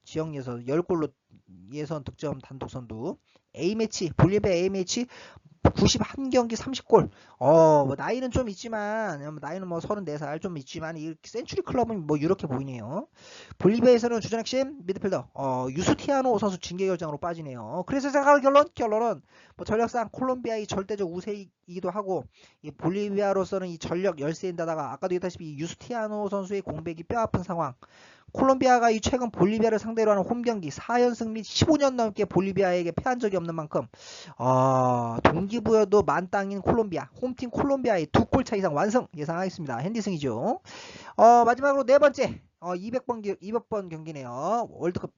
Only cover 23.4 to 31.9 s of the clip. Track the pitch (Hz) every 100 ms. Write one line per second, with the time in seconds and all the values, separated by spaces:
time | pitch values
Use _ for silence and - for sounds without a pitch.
23.4 | 180 190 185 165 - 175 196 156 143 160
24.4 | 185 170 165 160 131 131 190 180 180 -
25.4 | 160 143 170 - - 240 214 208 202 202
26.4 | 190 202 - 151 165 165 165 240 220 190
27.4 | 175 170 147 - - - - - _ -
28.4 | 269 262 254 247 233 220 - 254 240 -
29.4 | 185 220 226 214 214 226 214 202 190 240
30.4 | 240 214 151 - - 240 247 226 226 220
31.4 | 202 - - 294 277